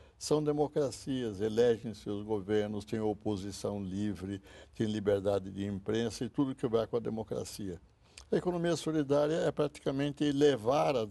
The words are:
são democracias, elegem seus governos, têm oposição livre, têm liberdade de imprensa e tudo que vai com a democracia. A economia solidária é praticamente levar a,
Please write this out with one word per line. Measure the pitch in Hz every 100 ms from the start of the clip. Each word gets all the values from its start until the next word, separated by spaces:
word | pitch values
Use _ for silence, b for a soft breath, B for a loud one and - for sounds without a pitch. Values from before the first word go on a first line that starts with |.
| B B
são | - 151
democracias, | 147 147 143 156 139 - - 131 117 95
elegem | 110 107 120 113 117
seus | 101 - 104
governos, | 104 107 92 107 104 104 98
têm | 113
oposição | 107 104 107 101 101 98 104 104
livre, | 95 95 104 90 92 98 B B B
têm | - 110
liberdade | 107 101 101 98 101 95
de | 98 101
imprensa | 98 101 110 117 -
e | 120
tudo | - 139 131
que | 131
vai | 113 110
com | 120
a |
democracia. | 113 110 107 123 - - 101 85 - _ B B B
A | -
economia | 180 175 170 160
solidária | - 156 139 143 147
é | 170 160
praticamente | - 147 - - 135 147 139 147
levar | 139 147 127 107 147 160 127
a, | 107